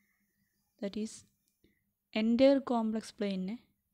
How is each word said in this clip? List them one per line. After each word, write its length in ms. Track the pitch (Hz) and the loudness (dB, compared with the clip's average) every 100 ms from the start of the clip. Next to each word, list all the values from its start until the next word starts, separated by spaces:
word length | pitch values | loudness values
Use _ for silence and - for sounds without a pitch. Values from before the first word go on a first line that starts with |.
| _ _ _ _ _ _ _ - | _ _ _ _ _ _ _ -10
That 160 | 202 208 | -8 -6
is, 100 | 214 - - _ _ _ _ _ _ _ _ | -8 -10 -20 _ _ _ _ _ _ _ _
entire 460 | 220 220 233 269 277 - | -2 2 6 6 6 2
complex 320 | 240 220 220 - - | -2 -2 -6 -8 -6
plane-ിനെ 360 | 202 190 185 233 _ _ _ | -6 -4 -6 -10 _ _ _